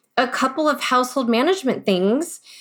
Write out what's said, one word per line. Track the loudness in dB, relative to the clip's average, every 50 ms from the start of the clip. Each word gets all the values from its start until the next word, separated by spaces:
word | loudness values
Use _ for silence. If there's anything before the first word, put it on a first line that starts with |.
| _ _ _
a | 0 0 0
couple | 0 -2 -2 -2 -2 0 0 0
of | 0 -2
household | -2 0 0 0 0 0 -2 -2 0 0
management | 2 2 2 2 0 0 0 -2 -4 -2 0
things | 0 0 2 2 2 2 0 -2 -4 -8 -14 -18 -20 -20 -20